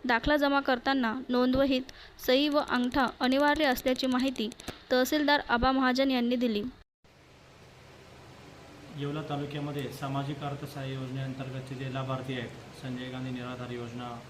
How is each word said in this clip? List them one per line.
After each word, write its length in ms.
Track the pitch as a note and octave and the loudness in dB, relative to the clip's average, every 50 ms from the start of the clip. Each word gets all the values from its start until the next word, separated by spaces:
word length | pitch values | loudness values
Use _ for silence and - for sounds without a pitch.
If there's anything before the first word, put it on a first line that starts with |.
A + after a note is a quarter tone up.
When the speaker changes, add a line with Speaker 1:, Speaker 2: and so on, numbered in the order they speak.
| - | 2
Speaker 1:
दाखला 320 | B3 A#3+ A#3 - C#4+ D4 | 2 2 2 4 4 4
जमा 240 | D4+ C#4+ C#4 C#4 C#4 | 4 4 4 4 2
करताना 540 | C#4 - C4 B3 - C#4 C4+ C4+ B3 A3+ A3 C4 C4 - | 4 2 0 2 2 0 0 2 0 0 -2 -4 -4 0
नोंदवहीत 540 | B3 B3 B3+ B3+ B3+ C4 C#4 C4+ C4 B3+ C4 - - - - - - - - | 2 2 4 4 4 4 4 4 2 0 -2 -6 -14 -18 -20 -20 -18 -4 2
सही 220 | - B3+ C4+ D4 D4+ | 4 4 6 4 4
व 120 | C#4+ D4+ - - | 2 2 2 2
अंगठा 360 | B3 B3 B3 B3+ - D4 B3+ A3+ - - | 0 0 0 2 2 2 2 2 0 0
अनिवार्य 440 | - B3 C4 C#4 C#4+ D4 D4 D4+ D4+ | 0 2 4 6 6 4 6 4 4
असल्याची 420 | C4+ B3+ B3+ - C4 B3+ C4 - | 2 2 2 2 0 0 2 0
माहिती 440 | C4 B3+ B3 B3+ C4+ B3+ - A3 G#3+ - - - - - - - - | 0 2 2 2 0 0 -2 -4 -4 -6 -10 -14 -14 -14 -14 -2 0
तहसीलदार 480 | B3+ B3+ B3+ B3+ D4+ D4+ D4 C#4 D4 D4 - - | 2 2 4 4 2 2 4 4 4 2 2 0
आबा 240 | A#3+ A#3+ A#3+ C4 | 0 2 4 4
महाजन 380 | C4+ C4 C4 B3+ B3+ B3+ C4+ C4+ | 4 4 2 2 4 2 2 2
यांनी 260 | C4 B3 A#3+ A#3 B3 | 2 2 2 2 2
दिली. 260 | A#3+ B3 A#3 A3 G#3 G#3 B3+ - - - _ _ _ _ - - - - - - - - - - - - - - - - - - - - - - - - - - - - - - - - - - - - - - D3 | 2 2 0 0 0 -2 -4 -10 -14 -20 _ _ _ _ -20 -20 -20 -20 -20 -20 -20 -20 -20 -20 -20 -20 -20 -20 -20 -20 -20 -20 -20 -20 -20 -20 -20 -20 -20 -20 -20 -20 -20 -20 -20 -20 -20 -20 -20 -18 -14 -10 -6
Speaker 2:
येवला 240 | C#3 C#3+ D3 D#3 | -6 -4 -4 -6
तालुक्यामध्ये 600 | D3 - C#3+ C#3+ D3 C#3+ D3 D3 C#3+ D3 C#3 C#3+ | -6 -6 -4 -4 -4 -6 -6 -6 -6 -4 -6 -6
सामाजिक 640 | C3+ A#2+ - - D3 C3+ C3+ C#3 C#3 C#3 D3+ C3+ D#3 | -6 -6 -8 -8 -6 -4 -4 -2 -2 -4 -6 -6 -6
अर्थसहाय्य 500 | C#3+ C#3+ C#3 D3 C3+ - C#3+ C3+ C3+ C3+ | -8 -6 -8 -10 -10 -8 -8 -8 -6 -6
योजनेअंतर्गतचे 800 | C3+ C3 B2+ C3 C3+ C3+ C3 B2+ C3 C3+ C3 B2+ C3 C3 - C3+ | -6 -6 -6 -6 -6 -6 -6 -6 -8 -8 -8 -8 -8 -8 -8 -8
जे 200 | B2 C#3 C3 B2 | -8 -6 -6 -4
लाभार्थी 400 | C3+ C3 B2+ C3 C3 B2+ C3+ C3 | -4 -4 -4 -4 -4 -4 -6 -6
आहेत, 140 | B2 A#2 - - - - - - - | -6 -6 -8 -10 -14 -18 -18 -16 -12
संजय 260 | - C3 B2 B2 B2+ B2+ | -8 -8 -8 -6 -8 -8
गांधी 220 | B2+ B2+ B2+ C3 | -8 -8 -6 -6
निराधार 400 | B2+ B2+ B2 B2 B2+ A#2+ B2 A#2+ | -6 -6 -6 -8 -8 -8 -8 -8
योजना 480 | B2 A#2+ A#2+ A#2 A#2 B2 B2 A#2+ A#2+ A#2 - | -8 -8 -8 -8 -8 -8 -8 -8 -10 -12 -14